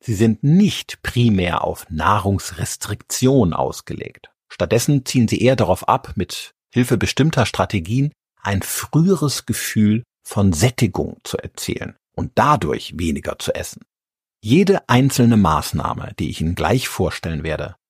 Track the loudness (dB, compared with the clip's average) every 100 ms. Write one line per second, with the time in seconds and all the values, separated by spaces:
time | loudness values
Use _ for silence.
0 | -4 2 2 2 2 4 4 0 -10 -12
1 | -6 2 4 4 2 -2 -4 -6 -8 -2
2 | 2 2 2 -2 -4 -8 -8 -8 -8 -10
3 | -8 0 2 4 2 0 -4 -6 -12 -12
4 | -12 -16 -20 _ _ -6 0 0 2 0
5 | 2 2 2 2 2 2 2 0 2 0
6 | 0 -6 -6 -8 -14 _ _ -2 2 2
7 | 0 2 2 2 -2 0 -2 -2 -2 -2
8 | -2 -4 _ _ -4 -4 -4 -8 -2 2
9 | 4 2 0 -4 -6 -6 -4 2 4 2
10 | -2 _ -8 0 2 4 0 2 -2 0
11 | -6 -8 -10 -8 -8 -12 -8 -8 -8 -16
12 | _ -10 -6 0 2 2 0 -6 -8 -6
13 | -4 -4 -6 -10 -6 -6 -6 -14 -20 _
14 | _ _ _ _ 2 4 4 2 4 4
15 | 4 4 4 6 4 2 -2 -4 -4 -6
16 | -10 -8 -8 -4 -4 -2 0 0 -2 -4
17 | -4 -4 -8 -6 -6 -6 -8 -12